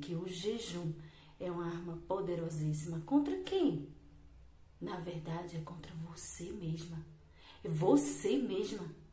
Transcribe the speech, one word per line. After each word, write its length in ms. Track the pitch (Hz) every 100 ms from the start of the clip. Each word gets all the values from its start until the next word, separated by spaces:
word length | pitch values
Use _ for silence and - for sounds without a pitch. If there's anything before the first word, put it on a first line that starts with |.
que 120 | -
o 140 | 170 185
jejum 640 | 170 202 233 175 175 165 151 - - - -
é 100 | 180
uma 160 | 175 170
arma 320 | 170 175 165 -
poderosíssima. 920 | 190 175 175 165 156 151 151 170 165 -
Contra 320 | 285 285 381
quem? 500 | - 381 320 156 143 - - - - - - - - -
Na 200 | 165 180
verdade, 580 | 170 165 156 165 180 165
é 40 |
contra 300 | 156 175 - 165
você 560 | 160 - - - 175
mesma. 520 | 208 165 165 - 165 - - - - - -
É 60 | -
você 680 | 156 185 285 - - 208 269
mesma. 480 | 247 190 214 208 165 - -